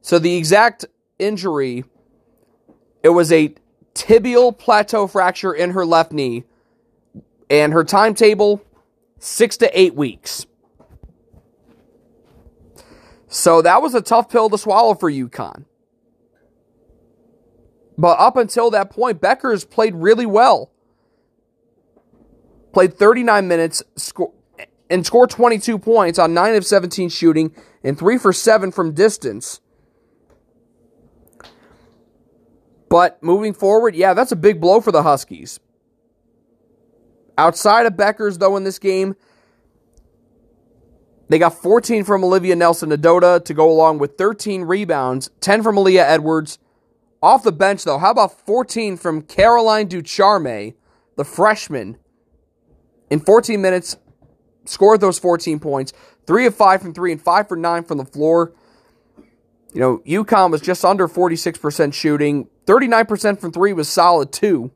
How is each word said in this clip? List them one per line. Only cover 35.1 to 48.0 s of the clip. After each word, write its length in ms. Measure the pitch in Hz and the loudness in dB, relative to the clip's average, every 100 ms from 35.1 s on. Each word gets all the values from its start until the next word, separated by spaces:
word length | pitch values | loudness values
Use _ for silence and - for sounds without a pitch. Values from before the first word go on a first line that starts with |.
| 139 - 82 - - _ _ _ _ _ _ _ _ _ _ _ _ _ _ _ _ _ - | -2 -4 -18 -20 -20 _ _ _ _ _ _ _ _ _ _ _ _ _ _ _ _ _ 0
Outside 500 | 165 170 214 220 233 | 0 2 2 2 0
of 100 | 175 | 0
Beckers, 420 | 208 214 208 175 | -2 -2 -6 0
though, 180 | 190 196 | -2 0
in 60 | |
this 160 | 190 190 | -6 -6
game, 380 | 196 190 190 190 _ _ _ _ _ _ _ _ _ _ _ _ _ _ _ _ _ _ _ _ _ | -4 -2 -4 -8 _ _ _ _ _ _ _ _ _ _ _ _ _ _ _ _ _ _ _ _ _
they 120 | 156 | 2
got 200 | 170 - | 2 0
fourteen 440 | 175 233 - 226 | 0 0 0 -4
from 180 | 196 196 | -2 0
Olivia 320 | 185 190 175 | 2 0 0
Nelson-Ododa 920 | 175 170 170 156 151 165 175 180 175 175 | 2 2 0 -4 0 2 4 4 2 -2
to 60 | |
go 160 | 151 160 | 2 4
along 300 | 160 160 151 | 4 2 2
with 180 | 143 - | -6 -2
thirteen 460 | 196 220 214 190 | -4 -4 -8 -8
rebounds, 640 | 170 190 190 151 127 131 - _ | -4 -4 -2 -4 -2 -6 -10 _
ten 240 | 190 214 | 0 0
from 100 | 220 | 2
Aaliyah 300 | 202 190 185 143 | 2 4 4 4
Edwards. 520 | 160 156 160 156 - _ _ _ _ _ _ | 2 0 -4 -6 -18 _ _ _ _ _ _
Off 220 | 165 240 | 2 2
the 80 | 220 | 0
bench, 320 | 156 190 196 | 0 -2 -2
though, 160 | 170 | -6
how 140 | 139 | -2